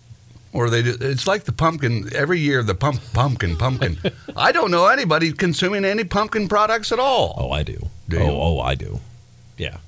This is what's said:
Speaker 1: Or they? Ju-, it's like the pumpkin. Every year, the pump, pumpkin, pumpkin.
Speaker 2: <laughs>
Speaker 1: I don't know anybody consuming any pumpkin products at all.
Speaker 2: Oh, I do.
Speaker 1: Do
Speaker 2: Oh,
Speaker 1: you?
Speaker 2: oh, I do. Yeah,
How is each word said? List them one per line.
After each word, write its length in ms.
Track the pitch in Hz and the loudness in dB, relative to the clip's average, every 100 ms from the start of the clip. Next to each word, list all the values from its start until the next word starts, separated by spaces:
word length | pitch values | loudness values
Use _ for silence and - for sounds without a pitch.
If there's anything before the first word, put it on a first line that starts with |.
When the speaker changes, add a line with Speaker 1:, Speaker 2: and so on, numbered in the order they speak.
| - - - - - | -20 -20 -20 -20 -8
Speaker 1:
Or 160 | - 120 | -2 2
they? 140 | 117 | 2
Ju-, 120 | 120 120 | 2 -2
it's 260 | 135 131 - | -2 -2 0
like 160 | 208 | 0
the 80 | 170 | -2
pumpkin. 580 | - 160 165 131 117 98 135 | 0 0 2 0 -2 -4 -2
Every 240 | 147 180 | 0 2
year, 240 | 143 131 | 2 2
the 120 | 107 92 | 2 0
pump, 260 | 143 135 - | 0 -2 -2
pumpkin, 440 | 113 139 117 92 82 | 0 0 0 -2 0
pumpkin. 400 | 123 127 87 80 - - | 0 0 -2 -2 -6 -6
Speaker 2:
<laughs> 200 | - - | -10 0
Speaker 1:
I 160 | - | 2
don't 180 | 339 220 | 2 2
know 160 | 175 190 | 4 4
anybody 460 | 262 202 156 165 | 4 2 2 2
consuming 500 | 147 185 147 185 202 | 0 0 0 0 0
any 220 | 196 208 190 | 0 0 0
pumpkin 420 | 202 220 220 196 | -2 0 -2 0
products 460 | 208 214 226 208 | 2 2 0 0
at 60 | 233 | 0
all. 360 | 269 247 90 80 | 2 2 2 -2
Speaker 2:
Oh, 140 | 123 | -2
I 120 | 76 | -2
do. 260 | 73 - - - - | -4 -6 -10 -10 -4
Speaker 1:
Do 120 | 82 | 0
Speaker 2:
Oh, 40 | |
Speaker 1:
you? 80 | 82 | 2
Speaker 2:
oh, 280 | 69 80 73 | 2 0 0
I 140 | 62 67 | 0 -4
do. 260 | 50 50 - - - - - - | -6 -10 -12 -20 -20 -20 -20 -12
Yeah, 220 | 73 80 | -10 -10